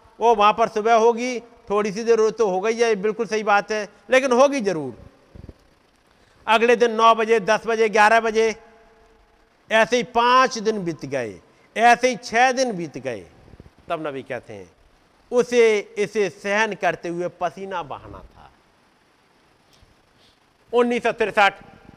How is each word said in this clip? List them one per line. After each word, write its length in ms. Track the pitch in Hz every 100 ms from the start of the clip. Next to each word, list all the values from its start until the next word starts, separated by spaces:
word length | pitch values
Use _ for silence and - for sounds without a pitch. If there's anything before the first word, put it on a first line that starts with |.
| _ _
"ओ, 140 | 226
वहाँ 180 | 214 208
पर 160 | 214 226
सुबह 260 | 214 214
होगी, 460 | 233 233 233 247 240
थोड़ी 520 | - _ - 202 214
सी 120 | 190
देर 260 | 226 226 220
तो 200 | 214 214
हो 100 | 185
गई 160 | 214 226
है, 180 | 233
बिल्कुल 320 | 208 214 214 220
सही 160 | 214
बात 300 | 214 202 202
है, 160 | 214 202 _ -
लेकिन 220 | 254 262
होगी 280 | 240 285 277
जरूर।" 380 | 196 165 135 104 - _ _ - - _ _ _ _ _ _ _ _ _ -
अगले 300 | 220 233 233
दिन 160 | 233
नौ 220 | 220 226
बजे, 260 | 220 220 226
दस 220 | 185 214 208
बजे, 220 | 226 226
ग्यारह 320 | 208 208 226
बजे, 420 | 226 220 226 214 - _ _ _ _ _ _ _ _ _ _
ऐसे 240 | 214 214 247
ही 60 |
पाँच 560 | 240 233 240 254 262 226
दिन 260 | 208 214
बीत 200 | 170 151
गए, 360 | 139 135 113 90 _ _ _ 208
ऐसे 320 | 233 240 254
ही 80 | 220
छः 360 | - 226 262
दिन 200 | 254 254
बीत 260 | 185 165 139
गए। 280 | 127 110 82 _ - - - _ -
तब 180 | 170 156
नबी 160 | 135
कहते 300 | 117 120 -
हैं, 200 | 104 90 _ _ _ _ _ _
"उसे 480 | 240 - 240 226 214
इसे 520 | - - 202 220 190
सहन 440 | - 202 202 220
करते 340 | 185 180 165 175
हुए 200 | 170 175
पसीना 540 | - 175 185 196 185
बहाना 360 | 143 110 104 98
था।" 320 | 87 85 71 _ _ _ _ _ _ _ _ _ _ _ _ _ _ _ _ _ _ _ _ _ _
उन्नीस 300 | 233 240 240
सौ 100 | 233
तिरसठ, 420 | - 214 214 196 196 - - -